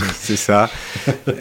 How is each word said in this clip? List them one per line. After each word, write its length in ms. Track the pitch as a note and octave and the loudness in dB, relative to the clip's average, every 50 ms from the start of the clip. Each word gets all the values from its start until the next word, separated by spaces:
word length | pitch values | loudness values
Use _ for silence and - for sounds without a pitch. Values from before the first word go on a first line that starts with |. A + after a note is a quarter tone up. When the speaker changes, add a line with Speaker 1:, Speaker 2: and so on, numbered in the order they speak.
| G2+ G2 | -2 -2
Speaker 1:
<laughs> 120 | F2+ - | -4 -6
c'est 160 | - - G#2+ | -2 -2 -2
ça. 340 | G2+ - - G#2 G#2 G#2+ A#2 - - - - - - - | 0 2 4 4 6 4 4 0 -8 -12 -10 -10 -4 -2
Speaker 2:
<laughs> 20 | - C3+ - - - B2 - | -2 -2 -2 -2 -4 -4 -2